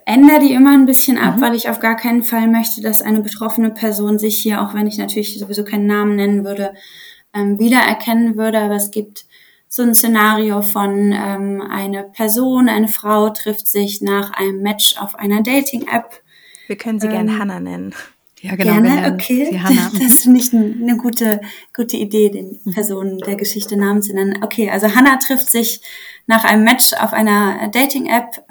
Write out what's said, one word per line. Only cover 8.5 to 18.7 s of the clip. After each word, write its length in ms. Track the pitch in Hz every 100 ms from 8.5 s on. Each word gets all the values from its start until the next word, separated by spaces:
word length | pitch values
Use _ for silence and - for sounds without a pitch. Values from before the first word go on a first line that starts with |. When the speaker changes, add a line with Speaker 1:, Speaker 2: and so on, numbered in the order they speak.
| 214
Speaker 1:
Aber 160 | 208 208
es 140 | 202
gibt 340 | 214 208 - - _ _ _ _
so 140 | -
ein 120 | 240
Szenario 680 | 220 233 220 214 214 214 202
von, 500 | 202 208 202 202 202
ähm, 500 | 202 202 196 196 196
eine 400 | 196 196 196 196
Person, 640 | 196 - 220 226 262 254 240
eine 200 | 214 214
Frau 420 | - 208 214 214
trifft 360 | 214 214 208 -
sich 340 | 208 202 202
nach 300 | 202 202 202
einem 280 | - 196 196
Match 360 | 202 208 - -
auf 160 | 202
einer 280 | - 202 208
Dating-App. 800 | 220 277 277 233 - 233 - - _ _ _ - -
Speaker 2:
Wir 100 | 208
können 240 | 233 214
sie 60 | 214
Speaker 1:
Ähm, 60 |
Speaker 2:
gerne 260 | 220 214 214
Hannah 220 | 202 180
nennen. 340 | 180 175 190 - - _ _ _
Speaker 3:
Ja, 120 | 185
genau, 200 | 190 214